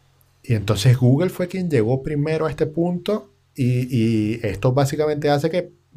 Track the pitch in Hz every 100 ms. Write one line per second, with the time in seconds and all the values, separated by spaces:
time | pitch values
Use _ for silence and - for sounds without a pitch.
0 | _ _ _ _ - 110 98 98 131 123
1 | 123 139 185 180 175 185 175 135 107 131
2 | 160 147 151 160 156 139 151 165 175 175
3 | 175 214 - _ _ - 123 123 123 131
4 | 113 110 107 120 107 92 127 131 139 151
5 | 151 147 147 147 160 180 175 _ _